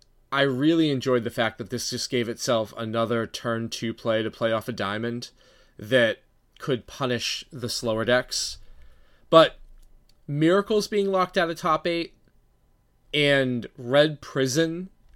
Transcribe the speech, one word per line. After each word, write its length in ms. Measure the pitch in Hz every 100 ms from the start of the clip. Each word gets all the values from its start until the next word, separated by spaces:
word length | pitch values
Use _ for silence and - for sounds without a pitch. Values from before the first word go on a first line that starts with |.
| _ _ -
I 100 | 139
really 480 | 139 127 156 165 156
enjoyed 340 | 131 131 123
the 60 | 113
fact 280 | - 110 -
that 120 | 107
this 200 | 120 -
just 200 | 120 -
gave 180 | 123 113
itself 440 | 117 - 113 107 113
another 500 | 113 113 113 117 110
turn 420 | - 123 113 113
two 240 | - 117
play 280 | 113 117 110
to 80 | 110
play 220 | - 113
off 160 | 110 127
a 40 |
diamond 580 | 107 98 107 120 120 - _ _ _ _ -
that 400 | 107 127 113 - _ _ _ -
could 280 | - 127 -
punish 580 | - 131 117 - - -
the 160 | 135 117
slower 360 | - 117 110
decks. 540 | 110 123 - - - - - - - - - _ -
But 280 | 165 143 - - - - - _ _ -
Miracles 600 | 143 160 196 202 214 202
being 240 | 208 196
locked 240 | 190 180 190
out 140 | 170
of 80 | 165
top 280 | 180 156 175
eight 280 | 170 - _ _ _ _ _ _ _ _ _ _
and 520 | 147 143 139 131 120 - -
Red 420 | 120 143 156 147
Prison 680 | - 139 135 143 165 165 185 _ -